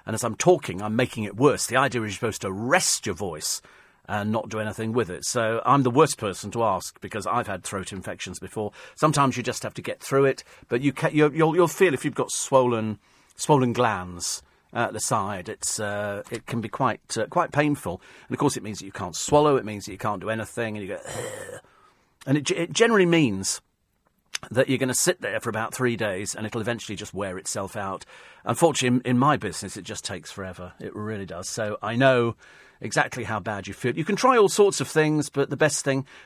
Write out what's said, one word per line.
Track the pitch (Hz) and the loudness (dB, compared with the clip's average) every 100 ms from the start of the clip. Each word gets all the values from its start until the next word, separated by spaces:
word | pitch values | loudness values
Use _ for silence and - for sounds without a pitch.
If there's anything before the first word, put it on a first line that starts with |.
| - | -6
And | |
as | 110 | -4
I'm | 117 104 | -2 2
talking, | - 175 - 90 | 6 6 4 -6
I'm | 107 110 | -2 0
making | 123 120 | 0 -2
it | 104 98 | -6 4
worse. | 139 98 - | 4 4 2
The | 120 | 2
idea | 135 120 | 2 0
is | 107 | -4
you're | |
supposed | 95 113 95 | -4 -4 -4
to | 101 | -6
rest | 95 117 175 - - | -4 2 2 2 0
your | 110 | -2
voice | 85 98 76 - - - - _ _ - | -4 -4 -6 -6 -6 -10 -20 _ _ -6
and | 104 104 | -2 0
not | 110 107 | 0 -2
do | 110 | -4
anything | 107 101 113 | -4 -4 -2
with | 120 92 | 0 0
it. | 82 - | -2 -4
So | 123 110 113 - | 0 0 0 4
I'm | 139 | 4
the | 127 | 6
worst | 120 147 - | 6 6 4
person | 107 90 104 | -6 -6 -6
to | 117 | 0
ask | 110 92 - - | 0 0 -4 -12
because | 98 107 90 | -10 -6 -2
I've | 117 107 | -2 -2
had | 95 | -6
throat | - 98 90 | -6 -8 -6
infections | 98 104 87 - 90 | -10 -10 -10 -10 -10
before. | 95 - 104 - - | -10 -6 -6 -8 -20
Sometimes | - 156 147 135 123 | 0 2 4 2 2
you | |
just | 120 117 | -4 -4
have | 110 | -6
to | - | -8
get | - - | -8 -8
through | - 139 | 0 4
it, | 135 - - - - | 4 2 -6 -18 -4
but | 123 | 0
you | 139 | 0
ca-, | - 160 | 0 0
you'll, | 147 151 | 4 4
you'll, | 147 160 | 4 2
you'll | 165 170 | 4 4
feel | - 190 | 4 2
if | 131 151 | 2 -2
you've | |
got | - 120 | -2 -4
swollen, | - - 135 123 113 110 107 _ _ _ - | -4 2 4 4 2 -2 -6 _ _ _ -4
swollen | - 147 123 | 4 4 4
glands | 113 120 98 90 87 - - - _ _ 113 | 2 0 0 -6 -8 -8 -8 -12 _ _ -4
at | 117 | -4
the | 107 | -2
side, | - 113 98 98 87 | -2 -2 -2 -6 -8
it's, | 104 - - | -8 -6 -4
uh, | 104 104 104 101 - | -4 -4 -4 -6 -8
it | 117 - | -10 -6
can | 117 | -6
be | 104 | -4
quite, | - 127 104 - - | -2 -2 -2 -6 -4
uh, | 107 | -2
quite | 175 160 | 0 0
painful. | 143 151 147 - 90 - - - | 2 2 0 -4 -8 -10 -20 -8
And | |
of | - | 0
course, | 143 123 | 0 0
it | |
means | 101 98 | -8 -10
that | 95 | -12
you | |
can't | - 92 | -8 -8
swallow. | 82 - 147 147 | -6 2 4 6
It | 135 | 4
means | 104 104 98 | 0 -8 -10
that | |
you | 92 | -6
can't | 110 101 | -6 -4
do | 101 | -4
anything, | 113 107 - 113 107 | -4 -6 -6 -6 -6
and | |
you | 95 | -8
go, | 92 - | -10 -10
"Ugh." | - - - - - - _ _ _ _ _ - | -10 -8 -10 -12 -14 -18 _ _ _ _ _ 0
And | 147 | 0
it | |
g-, | 143 175 | 0 -2
it | 170 | -2
generally | 151 226 214 175 | 2 4 6 6
means | 170 135 95 95 - _ _ _ _ _ _ _ - - | 6 4 2 -4 -6 _ _ _ _ _ _ _ -12 -4
that | 110 135 | 0 2
you're | 131 | 0
gonna | 131 | 0
sit | 123 - - | 0 0 0
there | 113 110 | -2 -4
for | 117 | -4
about | 110 110 | -4 -4
three | - 127 | 0 0
days, | 113 110 95 104 | 0 -2 -2 -6
and | 107 | -6
it'll | 107 117 | -6 -4
eventually | 107 117 - 101 | -4 -6 -6 -10
just | 104 | -10
wear | 92 98 92 | -6 -6 -6
itself | 104 110 98 110 | -6 -6 -6 -6
out. | 98 92 - - - - | -6 -8 -12 -20 -20 -10
Unfortunately, | 104 120 165 131 127 123 | -4 2 2 4 2 2
in, | 123 | 2
in | 123 | 2
my | 143 135 | 4 2
business, | 101 82 98 107 | -2 -8 -10 -10
it | |
just | 90 104 | -12 -10
takes | - 92 - | -8 -10 -10
forever. | - 92 92 90 - | -12 -10 -10 -14 -12
It | 98 | -12
really | 104 107 107 | -8 -8 -8
does. | 98 87 92 | -8 -10 -8
So | - 107 104 | -4 -4 -4
I | 104 | -2
know | 117 135 127 117 - - - - - | 4 6 6 2 -2 -12 -20 -20 -14
exactly | 117 143 131 127 | -4 0 -2 -2
how | 101 110 | -6 -4
bad | 90 101 98 | -4 -6 -8
you | |
feel. | 98 123 156 | -4 -4 -2
You | |
can | 160 202 | -2 2
try | 254 247 | 4 6
all | 196 | 6
sorts | - 202 - | 6 4 4
of | 139 | 0
things, | 160 156 151 143 | 2 4 2 0
but | 139 139 | -2 -2
the | 143 | 2
best | 151 - | 2 2
thing, | - 135 131 - | 0 -2 -2 -12